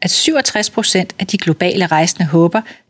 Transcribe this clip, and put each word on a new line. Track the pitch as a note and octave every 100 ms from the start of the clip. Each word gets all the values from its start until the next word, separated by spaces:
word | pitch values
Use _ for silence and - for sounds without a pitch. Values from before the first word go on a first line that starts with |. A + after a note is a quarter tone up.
at | F3
syvogtres | - - D#4 B3+ G#3+ G#3+
procent | - G#3+ F#3+ F3+ -
af | F#3+
de | G3
globale | - D#3 F3+ F#3+ F3
rejsende | D#3 E3 - E3+
håber, | D#3+ E3+ G#3+ A3 - _